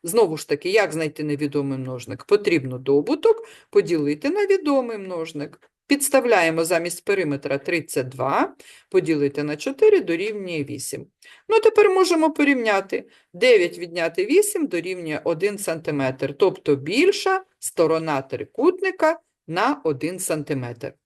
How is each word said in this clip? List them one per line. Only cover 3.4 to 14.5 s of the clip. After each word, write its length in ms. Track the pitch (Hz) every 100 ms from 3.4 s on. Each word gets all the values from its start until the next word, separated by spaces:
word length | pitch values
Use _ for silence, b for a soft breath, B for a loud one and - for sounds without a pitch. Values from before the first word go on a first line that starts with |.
| B B B
поділити 600 | 202 165 165 143 151 277
на 160 | 392 392
відомий 520 | 381 302 269 240 214
множник. 720 | 190 175 165 160 143 - _ _ _
Підставляємо 800 | 285 - 269 240 202 165 160 165
замість 400 | 170 170 170 -
периметра 520 | 196 156 139 180 139
тридцять 520 | - 170 - 147 127
два 460 | 127 131 185 370 - B B B
поділити 540 | 185 156 151 143 147
на 140 | 151 151
чотири 420 | - 277 427 392
дорівнює 640 | 202 165 208 208 185 160
вісім. 440 | 139 120 - 135 139 _ b b -
Ну, 100 | 440
тепер 300 | 440 440 415
можемо 420 | 370 330 330 311
порівняти. 760 | 311 285 262 226 196 190 190 - b b
Дев'ять 440 | 175 247 220 175 165
відняти 480 | 170 170 165 160 208
вісім 420 | 339 415